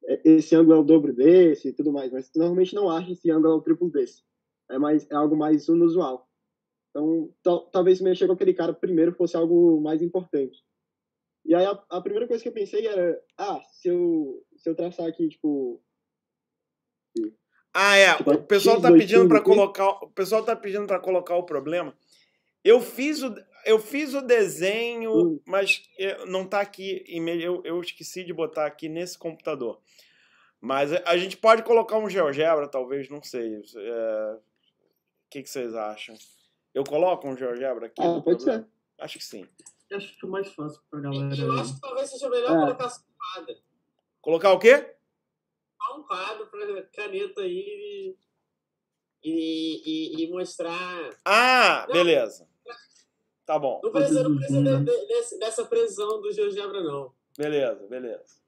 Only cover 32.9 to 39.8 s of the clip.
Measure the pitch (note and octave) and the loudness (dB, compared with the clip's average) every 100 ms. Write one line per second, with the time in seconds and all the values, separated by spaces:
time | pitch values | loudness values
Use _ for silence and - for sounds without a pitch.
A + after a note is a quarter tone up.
32.9 | C#3+ C3 D3 - C3 A2+ G#2+ G2+ A#2 A#2 | -8 -8 -14 -12 -10 -8 -10 -16 -16 -10
33.9 | A#2 A2+ G#2+ G#2+ A2 _ _ _ _ _ | -6 -6 -6 -6 -10 _ _ _ _ _
34.9 | _ _ _ _ C#3+ B2+ C#3 A#2+ A2+ G#2+ | _ _ _ _ -18 -14 -10 -8 -8 -10
35.9 | G#2+ - A2 - _ _ _ _ C3 C#3 | -10 -16 -20 -20 _ _ _ _ -6 -4
36.9 | D3 F3+ F3 C#3+ C3 B2+ A#2+ C3 A#2 A2 | 0 0 0 -6 -8 -8 -6 -6 -8 -10
37.9 | - E3+ E3+ - - B2+ A3+ - _ _ | -4 -4 -2 0 0 0 -4 -8 _ _
38.9 | _ D3+ - - A2 F2+ _ - _ | _ -18 -16 -16 -18 -20 _ -20 _